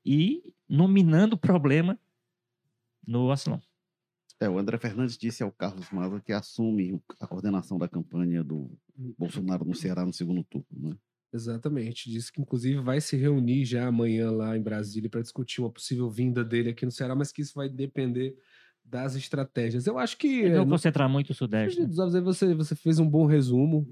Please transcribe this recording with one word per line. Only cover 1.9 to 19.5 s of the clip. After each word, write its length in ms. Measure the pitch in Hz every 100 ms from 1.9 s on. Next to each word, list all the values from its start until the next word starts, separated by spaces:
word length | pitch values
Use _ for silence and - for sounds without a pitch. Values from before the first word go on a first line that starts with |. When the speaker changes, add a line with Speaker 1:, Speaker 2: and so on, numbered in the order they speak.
| - _ _ _ _ _ _ _ _ _ _
Speaker 1:
no 280 | - 120 123
Acilon. 260 | 139 - - - _ _ _ _ _ _ _
Speaker 2:
É, 100 | 107
o 100 | 92
André 180 | 101 117
Fernandes 400 | 120 107 127 117
disse 260 | 113 117
ao 80 | 104
Carlos 400 | - 98 95 87
Maza 300 | 95 92 101
que 120 | -
assume 600 | 104 - - 113 107 92
o, 100 | 95 _ -
a 80 | -
coordenação 520 | 90 104 98 85 92
da 100 | 87
campanha 560 | 85 82 85 87 85
do 260 | 76 78 65 - _ - 127 113
Bolsonaro 460 | 85 - 92 90
no 100 | 80
Ceará 300 | 87 - 90
no 80 | 90
segundo 320 | - 87 90
turno, 220 | - - -
né? 260 | - 78 - _ _ _
Speaker 3:
Exatamente. 760 | 120 113 117 147 143 113 117 123
Disse 240 | 113 117
que, 80 | -
inclusive, 400 | 143 127 127 139
vai 200 | 127 135
se 160 | 151 139
reunir 480 | 139 143 120 131
já 240 | 127 120 123
amanhã 420 | 117 117 113 113
lá 260 | 110 110 110
em 60 |
Brasília 480 | 104 107 104 107 110
pra 100 | 117
discutir 400 | 113 - 123 -
uma 100 | 120
possível 380 | 117 - 127 123
vinda 360 | 110 127 120
dele 260 | 117 117 117
aqui 140 | 117
no 80 | 127
Ceará, 220 | 123 127 131
mas 160 | 143
que 100 | -
isso 120 | 143 139
vai 120 | 139
depender 680 | 127 135 143 131 120 131 131 _ _ _ _
das 320 | _ 123 135 131
estratégias. 680 | - 143 135